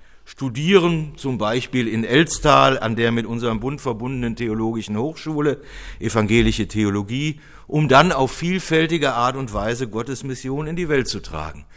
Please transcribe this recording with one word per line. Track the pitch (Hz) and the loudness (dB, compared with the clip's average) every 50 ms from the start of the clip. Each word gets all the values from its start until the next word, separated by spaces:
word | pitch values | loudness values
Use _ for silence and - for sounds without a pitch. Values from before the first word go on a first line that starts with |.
| - - - - - | -20 -20 -20 -20 -20
studieren | - - - 139 131 110 123 151 170 196 190 165 175 170 160 156 151 147 | -20 -12 -8 -8 -6 -4 -2 2 4 4 6 6 4 0 0 -4 -6 -10
zum | - - 139 127 110 | -8 -6 -4 -2 -2
Beispiel | 107 104 113 131 120 - - 127 120 | 0 0 0 -2 -2 -2 -2 -2 0
in | 113 107 113 113 | 0 0 -2 0
Elztal | - 120 147 170 160 - - - 151 135 135 135 135 131 | 2 4 4 4 4 0 0 4 6 6 6 6 6 4
an | 127 - 113 113 | 2 -2 -2 -2
der | 110 117 117 117 | 0 0 2 2
mit | 117 117 | 0 -2
unserem | 101 117 120 117 120 113 107 | -4 -4 -4 -2 -2 -2 -2
Bund | 110 131 147 143 | -4 -4 -6 -6
verbundenen | - 131 113 104 117 127 135 127 123 117 110 | -6 -6 -6 -6 -6 -6 -6 -4 -4 -4 -4
Theologischen | - 120 113 107 110 113 113 113 113 104 - 107 | -4 -4 -4 -2 -2 -2 -2 -2 -4 -6 -4 -4
Hochschule | 107 120 151 160 - - 160 156 147 147 147 131 - - - - - - - - - | -4 -4 -4 -6 -8 -8 -6 -4 0 0 0 0 -2 -6 -16 -18 -16 -16 -16 -12 -6
evangelische | - 113 - 113 107 98 110 117 113 110 110 - 107 | -4 -2 0 2 2 4 4 4 4 4 2 0 -2
Theologie, | - - 110 107 101 98 104 101 101 117 131 147 156 147 - - - - - - - | -2 0 0 0 2 2 0 -2 -4 -4 -4 -4 -4 -6 -8 -12 -20 -20 -20 -12 -4
um | - 151 156 135 | 0 0 4 6
dann | 131 135 156 185 | 8 8 8 6
auf | 170 135 131 127 - | 4 2 0 0 0
vielfältige | - 160 175 185 190 - - 160 160 160 160 165 170 143 139 120 | -2 -2 -2 -2 -2 -2 2 2 2 2 2 2 0 0 0 2
Art | 117 120 127 131 | 2 0 0 0
und | 135 135 117 104 | -2 -6 -4 -4
Weise | 104 101 110 120 117 131 | -4 -2 -2 -2 -2 -4
Gottes | 113 101 110 120 131 135 - - | -4 -4 -6 -6 -6 -6 -8 -6
Mission | 139 131 123 - 131 135 143 156 | -8 -10 -8 -6 -6 -6 -6 -6
in | 151 165 | -6 -4
die | 170 180 151 | -4 -2 0
Welt | 151 135 123 | 2 0 0
zu | - - 101 | 0 -4 -8
tragen. | - - - 78 76 78 80 76 - - - | -8 -8 -8 -8 -8 -8 -10 -12 -16 -20 -20